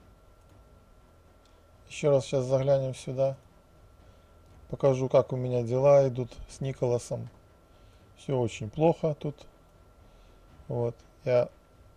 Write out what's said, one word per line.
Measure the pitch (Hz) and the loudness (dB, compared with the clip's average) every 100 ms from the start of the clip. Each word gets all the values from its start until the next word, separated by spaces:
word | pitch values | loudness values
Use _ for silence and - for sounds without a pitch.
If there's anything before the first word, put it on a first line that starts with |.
| - - - _ - - - - - - - - - - _ - _ - - | -20 -20 -20 _ -20 -20 -20 -20 -20 -20 -20 -20 -20 -20 _ -20 _ -20 -18
Еще | - 151 | -2 2
раз | 139 - | 2 2
сейчас | 139 127 | -4 0
заглянем | 131 135 135 131 | 0 2 0 0
сюда. | 127 - 131 135 131 - - _ - - - - - - - - - - | -8 -8 -2 -2 -2 -16 -20 _ -20 -20 -20 -20 -20 -20 -20 -20 -20 -14
Покажу, | - 139 131 131 | 0 2 2 2
как | 139 123 | 2 2
у | 131 | -4
меня | 127 123 | -2 -2
дела | 117 127 143 139 135 | -2 2 6 6 4
идут | 123 120 - - | 0 -8 -10 -18
с | - | -10
Николасом. | 135 131 127 120 - 120 120 - - _ _ - - - - - | -8 -4 -2 -2 -4 -10 -10 -18 -20 _ _ -20 -20 -20 -20 -16
Все | - 131 | -4 -2
очень | 117 - 107 | -2 -4 -10
плохо | - 160 - 160 147 | 0 0 2 -4 -4
тут. | 151 - - - - - - - - - - - - - - | -10 -12 -20 -20 -20 -20 -20 -20 -20 -20 -20 -20 -20 -20 -8
Вот. | 123 117 - - _ | -4 -4 -6 -20 _
Я | 131 123 123 - _ _ - | 2 2 2 -6 _ _ -20